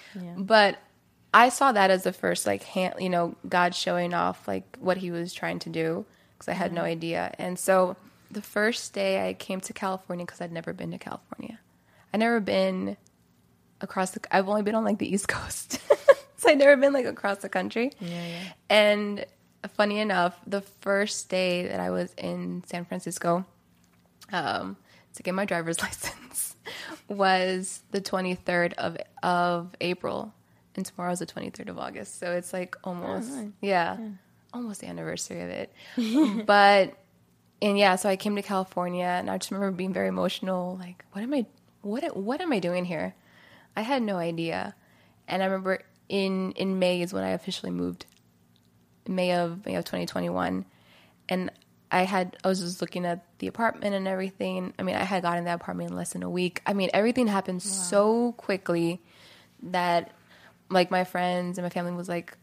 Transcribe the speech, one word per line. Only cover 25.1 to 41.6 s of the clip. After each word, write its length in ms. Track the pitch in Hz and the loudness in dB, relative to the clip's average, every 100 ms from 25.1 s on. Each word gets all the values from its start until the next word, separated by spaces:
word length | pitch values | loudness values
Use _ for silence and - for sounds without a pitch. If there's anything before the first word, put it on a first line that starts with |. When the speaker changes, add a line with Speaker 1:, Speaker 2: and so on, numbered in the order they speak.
Speaker 2:
to 80 | - | -10
get 100 | - | -4
my 140 | 185 202 | -2 -2
driver's 340 | 175 165 170 | -2 -2 -4
<laughs> 0 | |
license 720 | - - - - - - - - 427 - - 320 - | -4 -6 -10 -12 -14 -8 -8 -10 -14 -14 -14 -16 -10
was 720 | 202 190 185 185 185 185 - - | 0 4 4 2 -2 -4 -10 -8
the 80 | 196 | -6
twenty-third 720 | 196 190 185 180 - 180 175 | -2 -2 -2 -4 0 0 0
of, 240 | 175 - 165 - - | -2 -6 -6 -12 -4
of 520 | 180 175 175 175 175 - | 0 2 2 0 -4 -6
April. 540 | 175 180 - - 214 - _ _ _ - | -4 -4 -4 -6 -8 -14 _ _ _ -10
And 80 | |
tomorrow's 360 | 190 - 180 175 | -10 -6 -4 -4
the 60 | 165 | -6
twenty-third 440 | - - - 202 | -10 -12 -12 -12
of 80 | 180 | -10
August. 400 | - - 196 - | -10 -10 -14 -10
So 140 | 180 | -4
it's, 200 | 175 175 | -4 -4
like, 240 | 185 180 - | -8 -8 -10
almost, 460 | - 175 185 190 220 | -8 -8 -6 -6 -6
Speaker 1:
Oh, 40 | 269 | -8
nice. 140 | 208 208 | -10 -8
Speaker 2:
yeah, 340 | 202 185 170 185 | 0 2 2 -2
Speaker 1:
Yeah. 100 | 220 190 _ _ _ | -8 -12 _ _ _
Speaker 2:
almost 300 | 240 240 196 | -10 -10 -10
the 60 | 185 | -10
anniversary 520 | 170 160 170 - 175 | -10 -8 -8 -8 -8
of 80 | 175 | -8
it. 240 | - 196 - - - | -8 -10 -12 -10 -4
Speaker 1:
<laughs> 480 | 226 240 294 208 214 | 0 4 4 2 6
Speaker 2:
But, 460 | 202 202 202 185 - _ _ _ _ _ _ | 8 10 8 4 -2 _ _ _ _ _ _
and 160 | 208 202 | 2 6
yeah, 180 | 202 185 | 6 6
so 140 | 214 | 2
I 60 | 190 | 0
came 200 | 208 202 | 0 -4
to 60 | |
California, 640 | 202 196 190 - 180 180 180 | -2 -2 -2 -4 -4 -2 -2
and 240 | 180 190 | -2 -2
I 80 | 190 | -4
just 120 | - | -4
remember 240 | 196 196 | -2 -2
being 200 | 185 185 | -2 -4
very 140 | 190 190 | -2 -2
emotional. 680 | 185 185 - 185 185 180 185 | 0 -2 -2 -4 -2 -4 -8
Like, 280 | 180 180 - | -12 -16 -14
"What 100 | 202 | -10
am 100 | 233 | -4
I, 140 | 294 220 _ | -2 -2 _